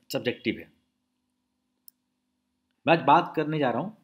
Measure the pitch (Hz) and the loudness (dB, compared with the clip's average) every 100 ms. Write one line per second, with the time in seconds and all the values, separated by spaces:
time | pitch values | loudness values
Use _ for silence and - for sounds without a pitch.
0 | - 127 117 113 113 85 82 _ _ _ | -10 -6 -6 -6 -6 -6 -8 _ _ _
1 | _ _ _ _ _ _ _ _ - _ | _ _ _ _ _ _ _ _ -20 _
2 | _ _ _ _ _ _ _ _ - 165 | _ _ _ _ _ _ _ _ 0 2
3 | 156 160 175 - 151 156 135 117 180 - | 6 4 4 -4 -4 0 0 -2 -6 -10